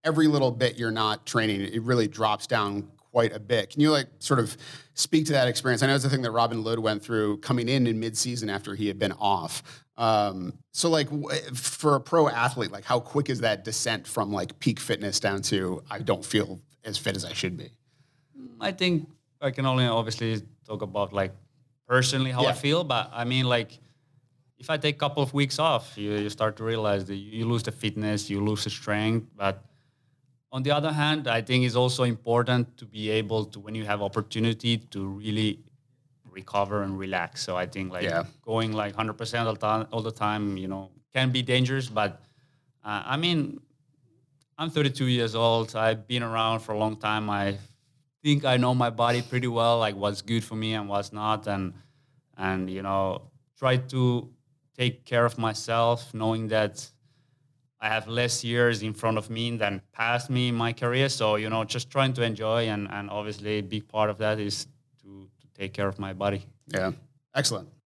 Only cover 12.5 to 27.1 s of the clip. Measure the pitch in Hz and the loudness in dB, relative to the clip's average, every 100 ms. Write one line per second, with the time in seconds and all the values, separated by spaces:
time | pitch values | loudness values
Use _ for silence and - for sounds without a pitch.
12.5 | 127 101 98 - 123 - 143 139 120 113 | 0 -4 -6 -2 -2 0 -2 0 0 0
13.5 | 101 95 107 120 110 - - 101 98 92 | 0 -2 -4 -2 -2 -2 -2 0 -2 -4
14.5 | - - 107 - 98 104 92 104 98 98 | 0 0 0 -2 -2 0 0 0 -2 0
15.5 | 101 92 85 - 104 - 95 - 107 104 | 0 0 -4 -8 -8 -2 -2 0 0 0
16.5 | 92 _ _ 113 98 104 98 98 - 92 | -6 _ _ -10 -6 -4 -4 -6 -6 -6
17.5 | 87 73 _ _ _ _ _ _ - - | -6 -14 _ _ _ _ _ _ -20 -20
18.5 | - 151 185 180 165 147 - _ _ 139 | -6 -6 0 2 2 -2 -16 _ _ -4
19.5 | 127 135 127 123 113 113 110 113 110 104 | 0 0 2 2 2 0 -2 -2 -2 -6
20.5 | - - 107 101 101 98 101 98 - _ | -20 -12 -8 -4 -2 0 0 -2 -4 _
21.5 | _ _ _ _ 127 131 135 131 127 127 | _ _ _ _ 2 4 0 0 2 0
22.5 | - 143 160 160 120 - 117 120 127 127 | 2 2 2 2 -2 -2 -4 0 2 2
23.5 | 120 110 - - _ _ _ _ _ _ | 2 0 -12 -20 _ _ _ _ _ _
24.5 | _ 135 151 151 147 147 147 135 143 139 | _ -4 0 0 0 -2 0 0 2 0
25.5 | 143 160 123 - - 104 104 104 104 110 | 2 2 2 -2 -8 -2 -2 -2 0 -2
26.5 | 104 113 113 107 101 95 | -2 -4 0 2 0 -2